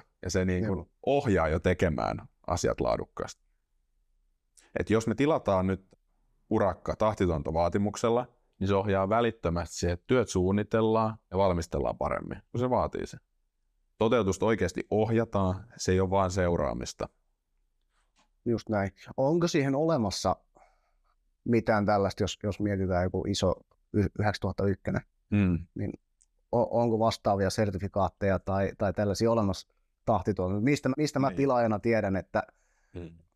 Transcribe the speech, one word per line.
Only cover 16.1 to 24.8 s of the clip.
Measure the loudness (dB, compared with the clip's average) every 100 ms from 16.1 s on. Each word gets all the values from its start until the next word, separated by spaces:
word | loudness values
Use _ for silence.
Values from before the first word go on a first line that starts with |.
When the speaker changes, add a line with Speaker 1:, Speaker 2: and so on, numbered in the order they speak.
| 2 0
Speaker 1:
seuraamista. | 0 0 0 -2 -4 -8 -8 -10 _ _ _ _ _ _ _ _ _ _ _ _ _ -4
Speaker 2:
Just | -4 -2
näin. | -2 -2 -6 -10 -2
Onko | 0 0 0
siihen | 0 0 0
olemassa | 0 0 -2 -2 -2 -4 _ _ _ _ _ _ _ _ _ _
mitään | 0 0 2 2 2
tällaista, | 2 2 -2
jos, | -4 -4
jos | -6 -2
mietitään | -2 0 0 0
joku | 0 -2 -2
iso | 0 0 -2 _ _ _
y-, | 0 0 0
yhdeksäntuhatta | -2 -2 -4 -2 -2
ykkönen, | -2